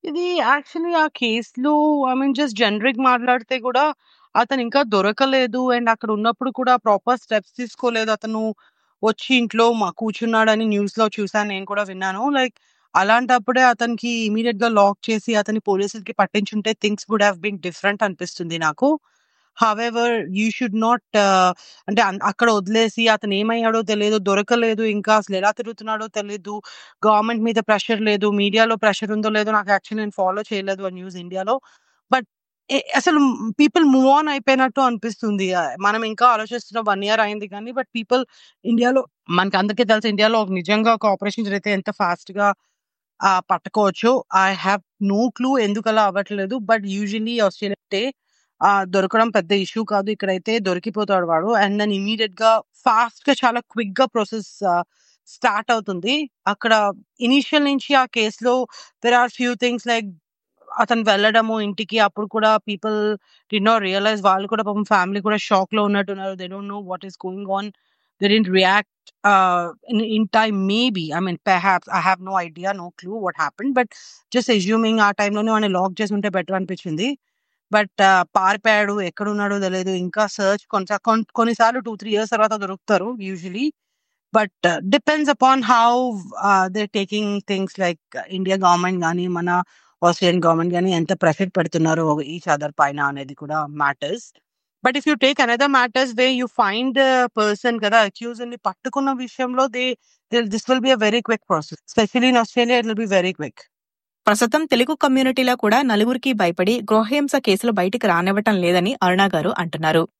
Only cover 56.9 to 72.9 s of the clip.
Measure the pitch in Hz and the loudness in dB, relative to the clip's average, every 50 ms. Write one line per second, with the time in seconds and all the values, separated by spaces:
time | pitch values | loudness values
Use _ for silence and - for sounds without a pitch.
56.9 | 190 - - _ _ _ 240 240 262 285 262 - - 302 294 285 277 269 - - | -2 -6 -16 _ _ _ 0 2 2 2 2 2 0 0 2 2 -2 -2 -2 2
57.9 | 285 269 254 247 - 233 214 214 - - 220 247 240 254 247 - - - - _ | 2 2 2 2 -2 -2 -2 -2 -4 -2 -2 0 0 0 -2 -4 -10 -20 -20 _
58.9 | _ _ - 240 240 247 240 240 - - 254 247 247 208 247 247 240 233 - 240 | _ _ 0 2 4 4 2 2 0 -4 -4 -4 -2 -2 -2 -2 -2 -2 -2 -2
59.9 | 233 226 220 202 180 156 _ _ _ _ _ _ _ _ _ - - - 226 - | -2 -2 -2 -8 -14 _ _ _ _ _ _ _ _ _ _ -14 -2 -2 0 0
60.9 | 233 226 220 214 202 196 208 220 214 226 220 220 220 220 214 202 196 170 220 170 | 0 0 2 2 2 4 2 2 2 2 2 2 -2 -4 -4 -6 -6 -8 -8 -4
61.9 | 196 226 208 202 _ 202 214 196 - 220 214 220 220 214 _ - 208 185 - 220 | 0 2 2 2 _ -4 -10 -6 -4 0 2 2 2 2 _ -6 -10 -6 -4 -4
62.9 | 214 208 208 208 214 202 _ _ _ _ _ _ 214 214 196 220 226 226 202 185 | -2 -2 -2 -2 -4 -6 _ _ _ _ _ _ -4 0 2 2 2 2 0 -2
63.9 | 190 196 202 214 220 208 190 202 190 190 196 202 226 214 220 202 208 208 208 - | -2 0 0 0 -2 0 2 2 2 2 0 -4 -4 -4 -4 -4 -4 -4 0 2
64.9 | 214 196 180 185 196 208 180 214 214 208 - - 214 190 190 - - 214 208 202 | 2 2 2 0 -4 -4 -2 -2 -2 -2 0 0 0 0 0 0 -2 -2 0 0
65.9 | 202 202 196 190 202 196 190 196 190 185 185 175 190 196 202 202 202 208 202 180 | 0 0 -2 -4 -6 -8 -8 -10 -8 -10 -12 -12 -12 -12 -12 -12 -12 -12 -10 -10
66.9 | 185 175 - 196 180 _ - 185 185 196 202 190 190 196 202 208 196 _ _ _ | -12 -10 -12 -16 -18 _ -12 -10 -10 -10 -6 -6 -6 -6 -6 -8 -14 _ _ _
67.9 | _ _ _ _ _ _ 196 202 208 220 214 180 180 190 190 185 190 208 202 _ | _ _ _ _ _ _ 0 2 2 2 2 2 2 2 4 4 2 2 0 _
68.9 | _ _ _ - _ _ - 202 202 190 190 185 180 175 175 170 160 _ _ - | _ _ _ -20 _ _ 2 4 6 6 4 4 2 0 -2 -4 -8 _ _ -2
69.9 | 247 208 226 220 220 214 220 190 - 220 220 220 208 196 190 190 202 226 247 254 | -2 -2 0 0 0 0 0 2 2 2 2 2 0 0 0 0 0 2 2 0
70.9 | 214 180 160 156 143 170 185 180 175 156 _ 208 190 180 175 196 185 175 _ - | 0 -2 -4 -4 -4 -4 -2 -4 -4 -4 _ 0 0 2 2 0 0 0 _ -4
71.9 | - 185 156 185 190 180 185 190 190 190 175 170 156 170 180 190 202 196 175 175 | -4 -2 0 0 0 0 -4 -4 -4 -4 -4 -4 -10 -8 -6 -6 -6 -6 -10 -16